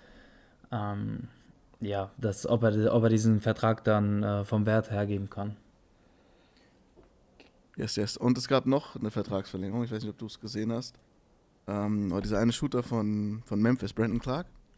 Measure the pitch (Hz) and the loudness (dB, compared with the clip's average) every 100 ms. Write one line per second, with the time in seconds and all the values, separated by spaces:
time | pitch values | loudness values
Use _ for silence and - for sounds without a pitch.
0 | - - - - _ _ - 117 104 101 | -20 -20 -20 -20 _ _ -8 -4 -4 -4
1 | 107 - - - - - _ - 104 98 | -4 -6 -10 -16 -20 -20 _ -8 -4 -2
2 | 98 - 113 98 - 117 113 107 110 117 | -4 -2 -2 -2 0 4 4 4 4 4
3 | 113 110 113 107 113 110 113 110 - 107 | 6 6 6 4 2 2 2 2 2 4
4 | 104 104 104 101 101 107 104 110 - 101 | 4 2 0 0 0 0 2 2 0 -2
5 | 104 101 98 - 104 101 _ _ _ _ | 0 -2 -4 -6 -8 -8 _ _ _ _
6 | _ _ _ _ _ _ _ _ _ _ | _ _ _ _ _ _ _ _ _ _
7 | - _ _ _ - _ _ - 113 - | -20 _ _ _ -20 _ _ -8 -4 -2
8 | 101 - 123 123 - 135 127 139 - - | -2 0 2 2 2 2 2 0 -2 -8
9 | 107 107 98 98 98 95 95 113 117 107 | -6 -4 -4 -4 -4 -6 -4 -4 -4 -6
10 | 107 - 110 - 107 104 110 117 131 - | -8 -10 -12 -12 -10 -6 -4 -4 -6 -14
11 | _ _ _ _ _ _ - 101 104 104 | _ _ _ _ _ _ -8 -4 -2 0
12 | 98 95 104 104 117 117 143 127 120 117 | 0 -2 0 2 2 2 -2 -2 -2 -2
13 | 107 107 104 107 - 104 113 127 98 - | 0 -2 -2 -6 -4 2 2 2 0 -2
14 | 113 117 127 139 180 - _ | 0 0 -2 -4 -6 -14 _